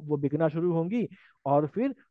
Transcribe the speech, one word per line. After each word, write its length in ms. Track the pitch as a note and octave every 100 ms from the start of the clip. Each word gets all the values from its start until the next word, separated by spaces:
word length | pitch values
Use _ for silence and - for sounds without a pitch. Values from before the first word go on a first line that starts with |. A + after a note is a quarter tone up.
वो 140 | D3 D3
बिकना 300 | C#3 D3+ D#3+
शुरू 260 | E3 F3+
होंगी 340 | E3 E3+ A#3 F#3 - _ _ C3+
और 220 | C#3+ D3+
फिर 280 | G3+ C4+ - _